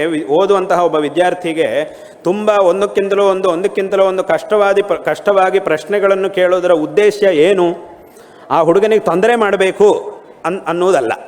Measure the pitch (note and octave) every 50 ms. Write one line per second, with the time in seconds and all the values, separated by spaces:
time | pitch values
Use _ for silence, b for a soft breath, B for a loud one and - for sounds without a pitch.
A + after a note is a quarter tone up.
0 | D3+ E3+ E3 D3+ E3 C3 D3 E3+ G3 G3 G3+ F#3+ F#3 G3 F3+ F3 F3 D#3+ D3+ D#3
1 | D3+ C#3 C#3 E3 F3+ F3+ F3 - - E3+ D#3 D#3+ D#3 A2+ A2+ C#3+ D#3 - B B
2 | B B B B - E3 F#3+ G#3 G#3+ G#3+ G#3 G3+ G3 F3 F#3 G3 G3+ G3+ G#3 G#3
3 | G3 G3 G3 G3 G3+ G3 F#3 F#3+ F#3+ F#3 E3 E3+ G3 G3 - G#3 F#3+ F#3+ G3 G3
4 | F#3+ F#3+ F#3 F#3 F3+ - E3 D#3 - - G#3+ G#3 G3+ G3+ G3 G3 G3+ - E3 D3+
5 | - E3 D3+ - - G3+ G3+ F#3+ F#3+ F#3+ F#3 G3 - - D#3 D3+ - - G3+ G#3
6 | G3 G3 G3 F#3+ F#3+ F#3+ F#3+ F#3 F3+ F3+ F3+ F#3 F3 F3+ F3+ D#3 D3+ D3+ D3+ G#3
7 | G#3 G#3 G3+ - G3+ F#3+ F3 D3 D#3 F#3+ G3+ F#3 F3 E3+ F3+ - - - - -
8 | - - B B B B B B B B C3 E3 D#3+ D#3+ E3+ G3 G#3 G#3+ A3 G#3
9 | - F3+ E3 F#3 G3+ A#3 A#3+ A#3 G#3+ G3 G3 F#3 F#3+ G#3+ - - G3+ G#3 D3+ G2
10 | - - - - - - - - - E3 F#3 F#3 - D3+ E3 F3 F3+ F#3+ F3+ C#3
11 | A#2+ A2 G#2 - -